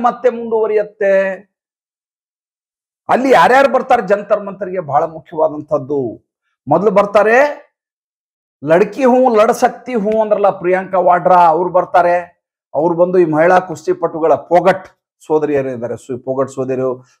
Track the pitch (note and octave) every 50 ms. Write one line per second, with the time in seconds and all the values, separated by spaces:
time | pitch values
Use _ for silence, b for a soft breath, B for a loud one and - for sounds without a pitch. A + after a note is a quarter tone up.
0 | A#3+ A#3+ A#3 - - B3 A#3 A#3 A#3 A3+ A3+ A3 G#3+ G#3+ G#3+ G#3+ G#3 G#3 - -
1 | G#3 G3 G3 F#3+ G3 F#3+ F#3+ F#3 G3+ _ _ _ _ _ _ _ _ _ _ _
2 | _ _ _ _ _ _ _ _ _ _ _ _ _ _ _ _ _ _ _ _
3 | _ - E3+ G#3+ B3+ C4+ A#3+ F3 - - A#3+ C4+ C#4 C4+ A#3 C4 B3 - B3+ A#3+
4 | G#3 F3+ G3+ G3+ G#3 - A3 G3 G3 G3 F3+ F3 G3+ F#3 F3+ F#3 E3 C#3 C3+ D3
5 | E3 D#3+ - - - - F3 D#3 D#3 D#3 D3 D3 D3 - D#3 C#3+ C3+ B2+ D3 C#3+
6 | C3 A2+ G#2 A2 _ _ _ _ _ _ _ _ - B2+ D3 E3+ F#3+ G#3+ F#3 G3
7 | G3+ G3+ G#3 G#3+ G3+ A3 A3+ B3+ C#4+ D4 D4 - - _ _ _ _ _ _ _
8 | _ _ _ _ _ _ _ _ _ _ _ _ - C#3+ D#3+ F3+ G#3+ - - -
9 | C4+ B3+ B3 B3+ B3+ C4+ A3+ G#3+ G#3+ - A3+ - - A#3 - - - - B3+ A3+
10 | F#3+ G#3+ A3 A3 G#3+ G#3+ G#3 G3 G3+ G3 F#3 F#3+ E3+ F3+ F#3 F#3 F#3+ - F#3+ F#3
11 | F3+ F#3 F3 F3+ D#3+ F3+ F#3 F3+ F3 E3+ D#3 E3 F3+ F3 E3 F3+ F3 E3+ - F3+
12 | F3 F3 F3 F3 F3 F3 _ _ _ _ _ _ _ _ - C3 D#3 F3 F3 E3
13 | F3+ F3+ F3+ F#3+ F3 D#3 D3+ D3+ E3 F3 F#3 F3+ F3+ - D#3+ C#3+ - - F3+ F3+
14 | E3+ D#3+ D#3+ D#3+ D#3 E3 D3 C3 - - E3+ F3 F3 F#3+ F#3+ F#3+ - - _ _
15 | _ _ _ _ _ - D#3 D3+ D3 D3 D3 C#3 C3+ C3+ B2+ A#2 A#2 A#2 A#2 A#2
16 | - - C3 B2 B2+ C#3 C3 C3 C3+ B2+ - C#3+ C3 B2+ C3 B2+ C3 C3 B2 B2+
17 | b b b b